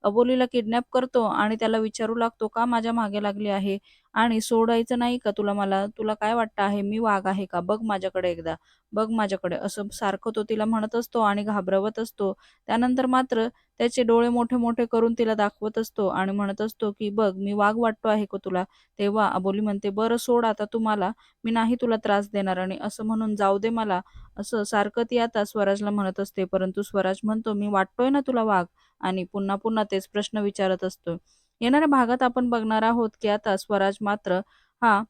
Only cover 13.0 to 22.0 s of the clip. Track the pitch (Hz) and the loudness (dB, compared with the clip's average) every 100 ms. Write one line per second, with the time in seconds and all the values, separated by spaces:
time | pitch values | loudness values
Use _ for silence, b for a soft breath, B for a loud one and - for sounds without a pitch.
13 | 254 254 254 226 233 _ _ _ 240 247 | 2 2 2 0 -2 _ _ _ 0 2
14 | 233 233 240 240 233 247 233 233 233 233 | 4 4 4 2 0 0 0 0 0 2
15 | 233 233 226 214 208 _ 214 226 226 - | 2 2 0 2 0 _ -6 -4 -4 -2
16 | 196 - 190 196 202 196 214 - 214 202 | 0 0 -2 -2 -2 -2 -6 -2 -6 -4
17 | 208 202 214 190 202 202 208 226 233 220 | -4 2 0 0 -4 2 2 2 -2 0
18 | 226 214 208 196 190 180 190 b b - | 0 0 -2 -6 -4 -4 -4 b b -2
19 | 202 214 208 185 185 202 214 202 208 196 | 0 2 2 0 -2 0 -2 -2 -4 -2
20 | 226 233 - 240 233 214 208 233 220 208 | 0 0 2 2 2 0 -4 -2 0 0
21 | 190 226 b _ 226 226 226 240 240 220 | 0 -4 b _ -2 0 2 0 0 0